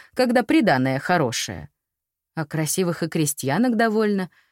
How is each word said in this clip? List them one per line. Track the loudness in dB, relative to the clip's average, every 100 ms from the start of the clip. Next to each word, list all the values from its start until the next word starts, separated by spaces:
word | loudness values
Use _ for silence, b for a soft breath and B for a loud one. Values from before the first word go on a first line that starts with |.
| B
когда | -2 2 2
приданое | 2 2 4 2 2 -2
хорошее? | 0 0 0 -2 -6 -10 -14 _ _ _ _ _ _
А | -10 -6
красивых | -4 -2 -2 -2 -4
и | -4
крестьянок | -2 -2 -2 -2 0 0 2
довольно. | 0 2 0 0 -4 b b